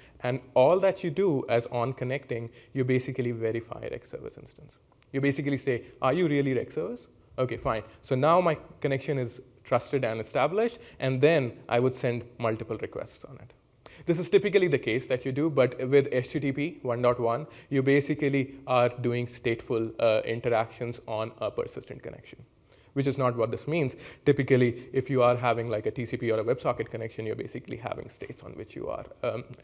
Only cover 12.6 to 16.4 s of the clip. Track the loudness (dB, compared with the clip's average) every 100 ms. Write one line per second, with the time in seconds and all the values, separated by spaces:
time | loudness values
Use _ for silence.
12.6 | -4 -8 -8 -8 -12 -14 -18 -18 -20 -20
13.6 | _ _ -20 -10 -2 -2 4 4 6 4
14.6 | 4 2 0 -2 0 -2 -2 -2 0 4
15.6 | 2 2 2 4 4 0 -2 -2